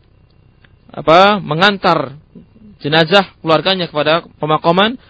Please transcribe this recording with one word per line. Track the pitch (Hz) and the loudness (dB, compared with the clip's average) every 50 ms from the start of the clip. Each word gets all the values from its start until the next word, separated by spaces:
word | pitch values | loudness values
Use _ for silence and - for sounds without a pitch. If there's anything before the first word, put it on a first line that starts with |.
| _ _ _ _ _ _ _ _ _ _ _ _ _ _ _ _ _ - - | _ _ _ _ _ _ _ _ _ _ _ _ _ _ _ _ _ -18 -16
apa, | - 147 151 156 175 190 202 214 202 | -6 0 2 4 4 4 4 2 -2
mengantar | 160 151 151 160 180 208 202 190 - 190 170 156 139 123 135 147 - _ _ - - _ _ _ - - - _ | -4 -6 -2 0 0 0 0 0 0 0 0 0 -2 -6 -12 -18 -20 _ _ -20 -20 _ _ _ -20 -20 -20 _
jenazah | - 143 151 160 165 156 180 202 190 - - _ | -6 -2 0 2 2 4 2 2 0 0 -8 _
keluarganya | - 160 160 151 151 185 190 185 175 156 | -2 0 0 0 0 -2 -4 -4 -6 -6
kepada | - 151 143 156 160 170 - - _ _ | -4 -4 0 0 0 -2 -4 -8 _ _
pemakaman, | - 151 156 151 - 170 170 185 202 220 262 - _ | -4 -2 -2 0 0 0 2 2 0 0 -2 -8 _